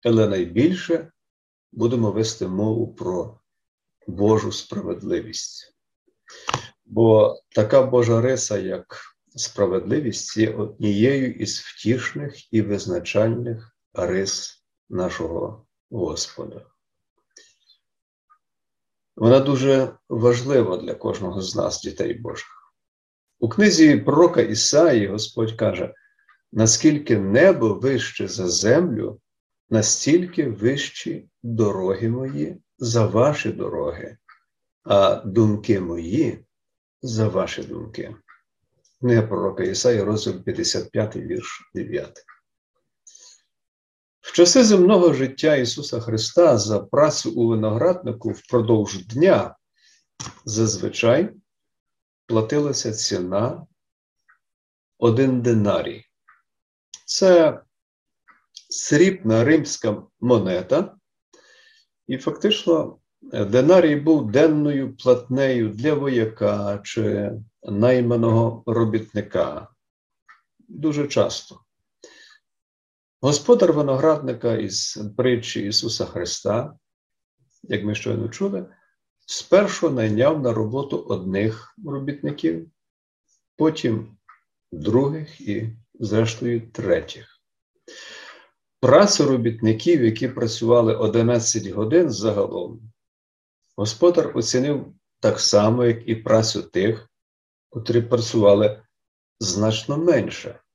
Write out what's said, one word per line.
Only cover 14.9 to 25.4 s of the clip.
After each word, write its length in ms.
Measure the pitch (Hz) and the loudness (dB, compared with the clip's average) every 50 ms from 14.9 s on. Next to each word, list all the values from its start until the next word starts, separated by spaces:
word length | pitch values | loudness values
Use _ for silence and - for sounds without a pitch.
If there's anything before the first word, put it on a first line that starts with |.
| - 92 90 90 85 - 85 80 82 - - - - - _ _ _ _ _ _ | -6 -4 -4 -4 -6 -6 -8 -6 -6 -6 -8 -8 -10 -16 _ _ _ _ _ _
Господа. 760 | - 113 90 78 - - - - - - - - - - - _ _ _ _ _ _ _ _ _ _ _ _ _ _ _ _ _ _ _ _ _ _ _ _ _ _ _ _ _ _ _ _ _ _ _ _ _ _ _ _ _ _ _ _ _ _ _ _ _ _ | -8 -6 -6 -4 -4 -8 -8 -10 -10 -14 -14 -14 -14 -20 -20 _ _ _ _ _ _ _ _ _ _ _ _ _ _ _ _ _ _ _ _ _ _ _ _ _ _ _ _ _ _ _ _ _ _ _ _ _ _ _ _ _ _ _ _ _ _ _ _ _ _
Вона 240 | - 110 113 127 135 | 0 4 6 6 6
дуже 560 | 135 143 139 127 131 139 135 135 131 127 - _ _ _ | 6 2 -2 0 2 2 2 2 2 -2 -6 _ _ _
важлива 680 | - 113 110 123 120 120 127 135 143 127 113 95 90 | -6 2 2 2 2 2 -2 0 0 2 2 0 -2
для 180 | 87 - - - | -6 -6 -8 -10
кожного 480 | - - 107 98 - 101 92 90 98 92 | -8 -6 -6 -6 -6 -8 -8 -8 -8 -8
з 140 | 92 - | -8 -6
нас, 260 | 98 95 90 - - - | -4 -4 -4 -6 -8 -10
дітей 320 | 98 - - - - - | -12 -8 -6 -6 -6 -6
Божих. 580 | - 120 - - - - - - - _ _ _ _ _ _ _ _ _ _ _ _ _ _ _ _ | -8 -10 -14 -12 -14 -16 -18 -20 -20 _ _ _ _ _ _ _ _ _ _ _ _ _ _ _ _
У 100 | - 113 | -4 -4
книзі 480 | - - 208 214 170 160 160 151 143 | 2 4 4 4 6 8 8 8 8
пророка 460 | 110 - - 139 151 175 170 - 123 - | 6 2 2 4 6 6 6 6 2 0
Ісаї 640 | 104 110 107 - - - 147 165 170 135 113 101 | 0 0 -2 -2 2 4 4 6 6 4 4 2
Господь 460 | 98 95 110 107 - - - | 0 -2 -6 -8 -8 -4 -4